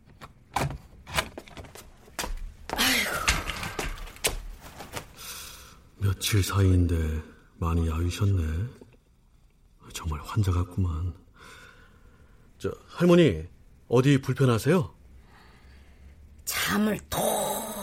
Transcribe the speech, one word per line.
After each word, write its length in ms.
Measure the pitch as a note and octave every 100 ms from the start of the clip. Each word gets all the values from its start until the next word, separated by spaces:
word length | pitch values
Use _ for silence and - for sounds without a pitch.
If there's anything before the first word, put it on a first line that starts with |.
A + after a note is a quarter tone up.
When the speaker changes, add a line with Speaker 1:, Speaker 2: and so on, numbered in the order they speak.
| - - - - - - - - - - - - - - - - - - - - - - - - - - -
Speaker 1:
아이고. 380 | - - - - - - - - - - - - - - - - - - - - - - - - - - - - - - - - -
며칠 480 | G2+ F#2+ - G#2+
사이인데 760 | F2+ G2+ F#2+ F2+ E2+ E2 D#2 D#2 - - _
많이 340 | - E2+ E2 E2
야위셨네. 800 | D#2 F2 - G2+ F#2+ D#2 D#2+ A#2+ - - - _ _ _ _ _ _ _ _ -
정말 260 | - E2 D2+
환자 320 | - A2 F#2+
같구만. 640 | F2 F#2 - F2+ D#2+ F2 - - - - - - - - - - - - - - -
저, 120 | F#2+ - -
할머니, 600 | - F3 F3 D3+ D#2 D#2 - - - -
어디 320 | A#2+ C#3 C3+
불편하세요? 720 | C3+ B2+ C3 A2 - - F2 - - - - - - - - - - - - - - -
Speaker 2:
잠을 540 | - - E3 G3+ G#3+ G3+ -
통 160 | - - - - - - G#3